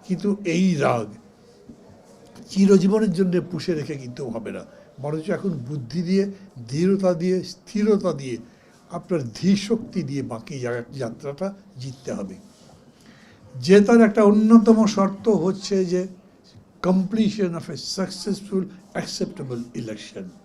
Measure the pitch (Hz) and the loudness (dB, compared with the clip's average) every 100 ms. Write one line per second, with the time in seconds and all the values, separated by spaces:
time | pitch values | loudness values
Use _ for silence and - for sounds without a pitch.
0 | - 180 208 196 175 165 190 156 135 120 | -6 -4 -4 -4 -2 0 2 2 0 -2
1 | 107 101 - - - - - - - - | -4 -12 -20 -20 -20 -20 -20 -20 -20 -20
2 | - - - - - 190 196 196 190 214 | -20 -20 -20 -20 -8 2 6 6 6 2
3 | 214 165 185 175 - 165 160 156 131 143 | 0 0 0 0 -2 -8 -4 -4 -4 -10
4 | 127 123 131 107 101 95 92 - - - | -12 -10 -10 -8 -10 -12 -14 -20 -20 -10
5 | 139 156 160 170 196 156 120 147 117 151 | -6 -6 -4 -4 -4 -6 -8 -10 -6 -6
6 | 170 196 196 196 - - 113 143 185 196 | 0 0 0 -6 -20 -18 -8 0 2 2
7 | 185 175 185 185 - - - 202 214 208 | 2 0 0 -2 -4 -16 -8 -2 2 2
8 | 180 147 135 113 - - _ _ _ 170 | 0 -4 -6 -10 -12 -20 _ _ _ -14
9 | - 170 123 101 180 202 - 226 - 185 | -4 -4 -4 -2 2 2 2 -4 -2 -8
10 | 139 139 113 113 - 139 120 120 120 131 | -6 -6 -6 -10 -12 -8 -6 -6 -8 -8
11 | 117 113 143 143 196 196 - 131 135 123 | -8 -8 -12 -8 -8 -8 -20 -14 -14 -12
12 | - 101 98 90 - - - - - _ | -10 -8 -8 -14 -20 -20 -20 -20 -20 _
13 | - - - - - 131 123 196 208 233 | -20 -20 -20 -20 -18 -8 6 8 8 8
14 | 220 220 208 208 220 233 226 220 214 - | 6 6 6 6 8 8 8 6 4 2
15 | 196 - - 196 175 190 - 196 185 180 | 0 0 0 2 0 -2 -2 -2 0 -2
16 | 190 - - _ _ - _ _ 175 185 | -4 -12 -20 _ _ -20 _ _ 0 2
17 | 185 226 214 220 185 170 147 139 - - | 2 2 0 0 -4 -4 -10 -12 -10 -6
18 | 185 - 208 190 - 190 175 - - 170 | -6 -6 -6 -8 -4 -6 -6 -12 -12 -10
19 | - - 180 - 135 120 120 117 113 107 | -10 -8 -8 -8 -10 -10 -10 -10 -10 -12
20 | - 104 92 - | -14 -16 -16 -18